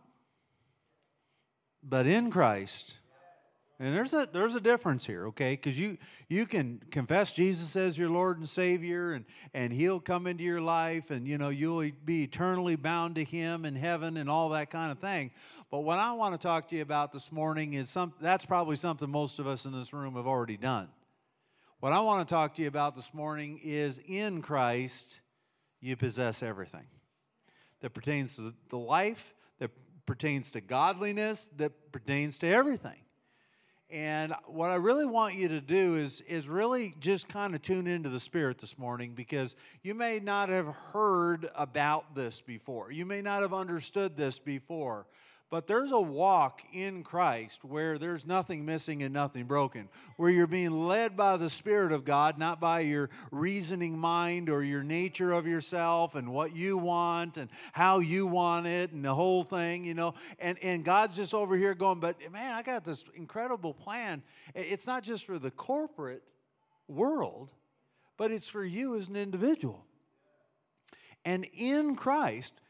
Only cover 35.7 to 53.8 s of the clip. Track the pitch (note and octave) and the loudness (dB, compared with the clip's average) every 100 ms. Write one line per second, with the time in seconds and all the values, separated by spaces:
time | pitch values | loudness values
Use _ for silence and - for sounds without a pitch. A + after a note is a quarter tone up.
35.7 | F#3 F#3 E3 C#3+ - - E3 C#3+ E3+ A3+ | 4 4 2 0 -4 -6 -6 -2 0 2
36.7 | B3+ G#3+ D#3 D3 G3 - G3+ G3+ D#3+ - | 0 -2 -4 0 0 -2 -4 -4 -4 -2
37.7 | F#3 F3+ F3 D3 B2+ - E3+ C#3+ B2 G#2+ | 0 0 -2 -2 -4 -2 0 0 -2 -8
38.7 | - B2 A#2+ A#2+ A#2+ A#2+ D3 C3 - - | -8 -8 -6 -8 -10 -6 -4 -4 -6 -18
39.7 | - F#3 A3 A#3 A3 G3+ G3+ G3 F#3 D3+ | -14 -10 -4 -2 -2 0 0 2 2 0
40.7 | - - G#3 G#3+ F#3 E3+ E3+ D#3+ - C#3+ | -6 -6 2 4 6 4 0 -2 -4 -2
41.7 | D3 D3 D#3 D3+ C#3 B2 A2+ - A2+ - | 2 2 2 0 -6 -6 -6 -10 -14 -10
42.7 | B2 G2 D3+ F3+ G3+ G3+ G3+ G3 F#3+ F#3 | -10 -8 -8 -6 -4 -2 0 0 0 -2
43.7 | E3+ - G3+ G3 D3 C#3 - D3 C#3 - | -4 -4 -2 -2 0 -2 -2 -6 -8 -8
44.7 | E3 C3+ G#2+ G2 - - - _ E3 E3 | -6 -4 -6 -8 -20 -20 -20 _ -4 2
45.7 | A3 C#4 B3 F3 C#3 F#3+ F#3 C#3 - - | 2 4 4 4 4 6 8 6 2 -12
46.7 | F3+ G3 F#3+ - E3+ E3+ A#2 A2+ - C3 | -6 -6 -6 -4 2 2 2 -4 -12 -8
47.7 | D3+ D#3+ D#3 E3 E3+ C#3 F#3 F3+ E3 D3+ | -4 -2 -2 -4 -6 -2 0 0 -4 -4
48.7 | D#3+ D#3 D3 C#3 C#3+ C#3+ B2+ B2 C#3+ C#3 | -4 -2 -4 -2 0 -2 -2 0 2 2
49.7 | A#2+ G2+ - - C3+ E3+ F3+ E3+ F#3 F3 | -2 -12 -16 -18 2 6 6 6 4 0
50.7 | D#3+ E3+ G#3 A3+ F#3+ G3+ F#3 E3 - G#3 | 0 2 2 2 4 4 4 2 0 2
51.7 | G#3 F3+ D3+ C3 C#3+ D3+ D3+ D#3+ E3 E3 | 4 4 2 4 4 4 4 -2 2 2
52.7 | E3 D#3 D3 C3+ - B2+ C#3 E3+ G3+ E3 | 4 2 0 -2 -6 -10 -2 0 0 -2
53.7 | F3+ | -2